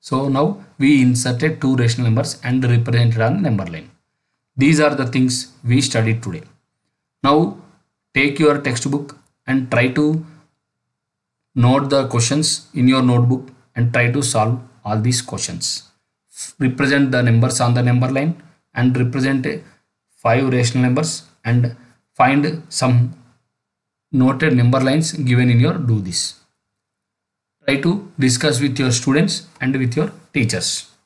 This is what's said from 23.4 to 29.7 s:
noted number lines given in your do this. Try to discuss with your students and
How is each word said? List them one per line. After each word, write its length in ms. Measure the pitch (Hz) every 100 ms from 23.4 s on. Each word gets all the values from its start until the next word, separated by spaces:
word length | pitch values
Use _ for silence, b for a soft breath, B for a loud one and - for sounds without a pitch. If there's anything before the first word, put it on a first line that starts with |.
| _ _ _ _ _ _ _
noted 440 | 131 127 135 160 127
number 240 | 120 131
lines 320 | 131 147 160
given 380 | - 123 123 123
in 100 | 120
your 140 | 143
do 260 | 180 127 107
this. 340 | 92 85 - - _ _ _ _ _ _ _ _ _ _ _ _
Try 160 | - 139
to 280 | 170 202 - -
discuss 420 | 131 120 - 117
with 180 | 143 123
your 120 | 131
students 560 | 120 - 139 196 - - _
and 160 | 131